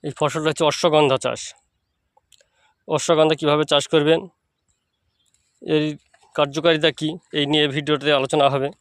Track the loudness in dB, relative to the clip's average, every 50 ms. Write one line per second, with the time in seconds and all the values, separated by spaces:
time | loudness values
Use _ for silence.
0 | -10 -12 -4 -2 -4 -2 -2 -2 -2 -2 -2 0 0 -2 0 0 0 2 4 4
1 | 4 4 2 0 -2 -6 -8 -8 -12 -16 -18 _ _ _ _ _ _ _ _ _
2 | _ _ _ _ _ _ _ _ _ _ _ _ _ _ _ _ _ -4 -4 -4
3 | 0 0 2 4 4 2 2 0 0 0 0 0 0 0 0 0 0 0 0 0
4 | 2 2 0 0 -2 -10 _ _ _ _ _ _ _ _ _ _ _ _ _ _
5 | _ _ _ _ _ _ _ _ _ _ _ _ -6 -2 0 0 0 -2 -6 -10
6 | _ _ _ _ _ _ _ -2 -2 -2 -2 0 2 2 2 4 2 0 0 0
7 | -6 -6 -6 -6 _ _ -6 -4 -2 0 0 0 0 0 -2 -4 -2 -2 -2 -2
8 | 0 0 0 0 0 0 0 2 2 2 2 0 -4 -6 -8 _